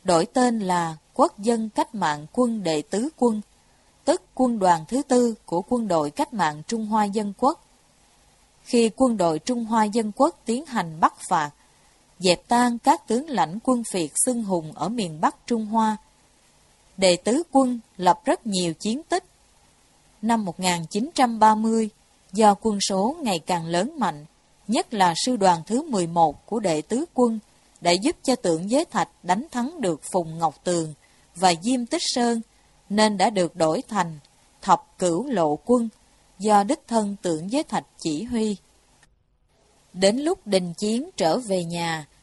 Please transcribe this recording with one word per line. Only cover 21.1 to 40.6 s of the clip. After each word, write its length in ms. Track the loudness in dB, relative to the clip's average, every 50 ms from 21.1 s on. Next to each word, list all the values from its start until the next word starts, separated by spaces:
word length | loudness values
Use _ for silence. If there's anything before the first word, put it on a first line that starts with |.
| 0
trăm 240 | 2 2 2 4 4
ba 160 | 4 6 6
mươi, 340 | 4 2 2 2 2 0 -2 -6 _ _ _ _ _ _ _
do 220 | 0 4 6 6 6 4
quân 180 | 2 -2 -2 0
số 360 | -2 -2 0 0 0 0 -2 -4
ngày 160 | -4 -4 -4 -4
càng 280 | -2 -4 -4 -4 -2
lớn 260 | -2 -2 -2 -2 -2 -2 -2
mạnh, 260 | -2 -2 -2 -6 -12 -20 _ _ _ _ _ _ _ -4
nhất 260 | -2 -2 -2 -2 0
là 200 | 2 2 2 2
sư 200 | 0 -2 -2 0
đoàn 260 | 2 4 4 4 2 0
thứ 160 | -2 -2 -2
mười 240 | -2 -2 -2 -2 -2
một 400 | 0 2 2 2 2 2 -4 _
của 140 | -8 -6 -2
Đệ 220 | -2 0 0 -2
Tứ 220 | -2 -4 -4 -4 -4 -4 _
Quân 240 | 2 2 2 0 -2 -8 _ _ _ _ _ _ _
đã 100 | 0 0
giúp 260 | 0 2 0 -2 -4 -2
cho 140 | -2 -2 -2
Tượng 340 | 0 0 -2 -2 -2 -2 0
Giới 140 | 0 0 0
Thạch 240 | -2 -2 -4 -4 -4 _ _
đánh 240 | -4 -2 -2 -2 -2 -4
thắng 300 | -6 -6 -6 -6 -6 -4
được 200 | -2 -2 -2 -4 -6 -4
Phùng 260 | -4 -4 -4 -4 -4 -2
Ngọc 260 | -2 -4 -4 -4 _
Tường 300 | -2 -2 -2 -2 -4 -8 -14 _ _ _ _ _ _ _
và 200 | 2 2 2 2 2
Diêm 240 | 0 -2 -2 -2 -2
Tích 160 | -2 -4 -4 -4
Sơn, 360 | -4 -2 0 0 0 0 -2 -6 -10 _ _ _ _ _ _ _ -4
nên 300 | 2 2 2 2 4 2
đã 120 | 2 2
được 260 | 2 0 -2 -2 0
đổi 260 | 0 0 0 0 -2 -4 -4
thành 300 | -4 -2 -2 -2 -6 -12 -18 _ _ _ _ _ _ _
Thập 360 | 0 2 2 2 0 _ _ -2
Cửu 280 | 0 0 0 0 -2
Lộ 320 | -2 0 0 2 0 0 -2 0
Quân, 240 | 2 2 2 2 -2 -6 _ _ _ _ _ _ _ _ -4
do 240 | 0 4 4 4
đích 180 | 4 2 -2 -4 -4 -2
thân 280 | -2 0 0 -2 -4 -6
Tượng 300 | -4 -4 -4 -4 -4 -4
Giới 100 | -2 -4
Thạch 220 | -2 -2 -4 -6 -6 -8 _ -8
chỉ 240 | -6 -6 -4 -4
huy. 340 | -6 -4 -4 -2 -2 -2 -4 -6 _ _ _ _ _ _ _ _ _ _ _ _ _ _ _ _ _ _ _ _ _ _ _ _ _ _
Đến 240 | -2 2 2 2 2
lúc 300 | 2 0 -2 -4 -4 _
đình 280 | -2 0 0